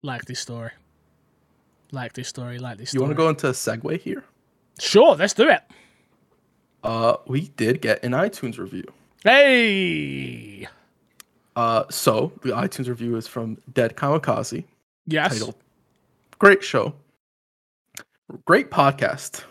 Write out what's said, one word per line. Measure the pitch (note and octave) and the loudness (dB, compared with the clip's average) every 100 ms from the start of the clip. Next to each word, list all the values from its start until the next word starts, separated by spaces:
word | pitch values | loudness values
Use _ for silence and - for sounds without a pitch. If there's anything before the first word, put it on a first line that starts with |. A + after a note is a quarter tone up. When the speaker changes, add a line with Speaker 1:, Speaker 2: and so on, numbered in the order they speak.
Speaker 1:
Like | C#3+ A#2+ - | -10 -10 -10
this | B2+ | -12
story. | - A#2 A2+ - _ _ _ _ _ _ _ _ _ _ _ | -10 -12 -12 -16 _ _ _ _ _ _ _ _ _ _ _
Like | C#3 A#2+ | -12 -12
this | - B2 | -12 -14
story, | - B2 A#2+ | -12 -12 -12
like | B2 G#2 | -12 -14
this | A2+ | -6
Speaker 2:
You | C3+ | -2
wanna | C3+ D3+ | -2 2
Speaker 1:
story. | D#3+ | 0
Speaker 2:
go | |
into | D3+ C#3 | 0 -2
a | |
segue | B2 - G#2+ C#3+ E3+ | -4 -6 -6 -6 -8
here? | - C#4+ - _ _ _ _ _ | -8 -12 -12 _ _ _ _ _
Speaker 1:
Sure, | - G3+ D4+ F3 | 2 6 8 6
let's | G3 | 2
do | - C4 | 2 4
it. | F3+ _ - _ _ _ _ _ _ _ _ _ _ | 4 _ -20 _ _ _ _ _ _ _ _ _ _
Speaker 2:
Uh, | - A2+ A2+ - - | -6 0 2 2 0
we | C3 F3+ - | -6 -6 -4
did | A2 - | -2 0
get | A2 A2 | 0 -2
an | A#2+ | 0
iTunes | B2+ - - B2 A2 | -2 -2 -4 -10 -10
review. | F#2+ F#2+ - _ _ _ | -12 -12 -14 _ _ _
Speaker 1:
Hey! | G3+ C4 C#4+ B3+ A3+ G3 F3+ D#3+ C#3+ C3+ C3 A#2+ G#2 G2+ G2+ _ _ _ _ _ - _ _ - | 4 6 8 6 4 0 -2 -4 -6 -8 -10 -12 -18 -18 -20 _ _ _ _ _ -20 _ _ -4
Speaker 2:
Uh, | A#2 A2+ A2 | 0 0 -2
so, | - - A2 D3 - | -2 0 2 -2 -6
the | C3 | -6
iTunes | A2+ B2+ - B2+ | -4 -4 -6 -8
review | A#2+ A#2+ A#2 | -6 -6 -6
is | A2 | -8
from | - A2+ A2 - | -10 -10 -10 -8
Dead | C3 A#2 - | -2 -2 -2
Kamikaze. | C#3+ D#3 C#3+ A2+ A2 - E3+ _ _ _ - | -2 -2 -2 -4 -4 -10 -12 _ _ _ -6
Speaker 1:
Yes. | D#3 D3 | -2 0
Speaker 2:
Titled, | A#2+ A2 A2 _ _ _ _ _ _ _ _ | -2 -8 -12 _ _ _ _ _ _ _ _
"Great | G2+ G2+ | 6 6
show. | - B2+ G#2 - _ _ _ _ _ _ _ _ _ - - _ _ - - | 2 -2 -2 -6 _ _ _ _ _ _ _ _ _ -20 -20 _ _ -18 2
Great | F#3 C#4 | 2 2
podcast. | - C#3 C#3 A#2 - - - - | 2 2 2 -4 -4 -10 -16 -20